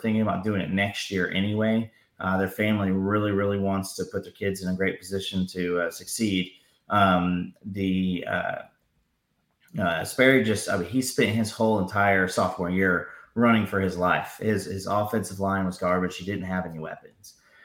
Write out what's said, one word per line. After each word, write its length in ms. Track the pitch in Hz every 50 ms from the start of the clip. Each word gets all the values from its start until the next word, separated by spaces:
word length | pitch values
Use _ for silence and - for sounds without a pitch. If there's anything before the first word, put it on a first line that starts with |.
thinking 200 | - 113 110 110
about 220 | 110 104 92 92 92
doing 160 | 107 104 98
it 100 | - -
next 400 | 92 98 98 101 - - - -
year 200 | 98 92 87 -
anyway. 600 | - 95 98 104 104 107 110 110 113 113 113 113 - _ _ _ _ -
Uh, 160 | - 92 95
their 100 | 95 95 92
family 420 | - - 107 107 107 101 98 95
really, 400 | 95 95 95 98 104 107 104 104
really 280 | 101 98 101 101 101 98
wants 360 | 98 98 98 95 95 - -
to 80 | - 113
put 180 | - - 98 -
their 80 | - -
kids 300 | - 107 98 95 92 92
in 60 | 92
a 60 | 92
great 240 | 90 95 95 - -
position 460 | - - 98 95 92 - 98 95 92
to, 340 | 92 - 92 90 87 87 87
uh, 100 | 85 82
succeed. 600 | - - 92 - - - 113 104 95 95 90 - - _ _ _ _ _ _ -
Um, 640 | 104 104 98 95 92 90 90 90 90 87 90 92 - _ -
the, 600 | 107 98 101 98 95 92 92 92 92 90 87 - -
uh, 260 | - 90 90 50 - - - - _ _ _ _ _ _ _ _ _ _ _ _ _ _ _ _ _ _ _ _ - 123
uh, 240 | 95 85 82 80 -
Sperry 380 | - - - 127 131 135 127 110
just, 240 | 110 104 98 - -
I 80 | 98
mean, 100 | 98 87 90
he 120 | 110 131
spent 340 | 127 - - - 123 101 107
his 160 | 113 110 104
whole 280 | - - 113 110 110 104
entire 500 | 92 90 - 101 101 101 98 95 92 90
sophomore 400 | - - 98 - - - 90 87
year 400 | 92 95 95 95 90 87 - - - - - - _
running 300 | 113 120 120 113 110 101
for 160 | 92 104 98
his 160 | 95 92 85
life. 400 | 87 90 90 82 78 76 - - -
His, 260 | - 110 107 98 92
his 220 | - 95 95 92
offensive 540 | - 98 104 107 107 - 107 98 - 95 98
line 240 | 98 98 98 98 95
was 120 | 90 90
garbage. 380 | - 92 90 90 92 92 87 -
He 100 | - 87
didn't 200 | 98 101 92 90
have 200 | 92 92 92 90
any 140 | 82 80 80
weapons. 560 | 78 78 - - - - - _ - - - _ _ _ _ - -